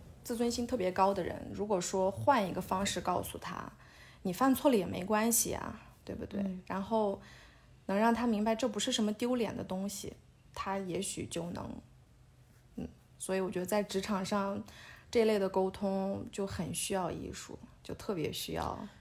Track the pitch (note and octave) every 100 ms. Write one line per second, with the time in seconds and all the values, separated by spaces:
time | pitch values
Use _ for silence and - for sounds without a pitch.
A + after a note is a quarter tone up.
0 | - - - A#3 A#3+ A#3 A#3+ B3+ F3+ F3+
1 | G3 G3 E3 - - - G#3 F#3+ F3+ F#3+
2 | F#3+ G3 - C4 F#3 - - F#3+ G3+ F3+
3 | F3+ F3+ F#3+ - - - - - - -
4 | - - G3 F3 C4+ B3+ D4+ A#3 F3 -
5 | F#3 G#3+ A3+ A3+ E3+ - G1+ - - -
6 | - D#2+ - G3+ G3 F#3 - F#3 G3 A3+
7 | G#3 G3+ - - - - - - - G3
8 | A3+ A3+ A#3+ G#3 G#3+ A3 B3+ G#3 C4 A#3+
9 | G#3+ G#3 A#3+ B3 A#3 - F#3+ F#3+ G3 -
10 | - - - - - - G3 G3 F#3+ E3
11 | G3 - - E3+ F3 - - - - -
12 | - - - - - - - - - -
13 | - - - F#3+ F#3 F3+ F3+ G#3 G3+ F#3+
14 | F#3+ G3 F#3+ G#3 G3 G3+ - - - -
15 | - A#3+ A3 G#3+ F#3+ F#3+ F#3+ F#3+ G3 G3
16 | G3 G3 - - G3 - E3 F3 - G3
17 | F3 - - - - - - - - -
18 | - F#3 D3 - - D#3+ - - G#3 -